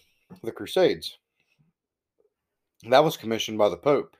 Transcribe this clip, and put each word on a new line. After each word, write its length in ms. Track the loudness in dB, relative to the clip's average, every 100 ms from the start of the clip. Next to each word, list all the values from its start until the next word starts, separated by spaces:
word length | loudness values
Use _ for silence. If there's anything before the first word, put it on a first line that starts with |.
| _ _ _ -16
the 80 | -14
Crusades. 640 | -12 -6 0 0 0 -8 -18 _ _ _ _ _ _ _ _ _ _ _ _ _ _ _ _ 2
That 140 | 4
was 140 | 4 -2
commissioned 400 | -6 -6 -4 0
by 120 | 0
the 80 | 2
Pope. 400 | 0 0 -2 _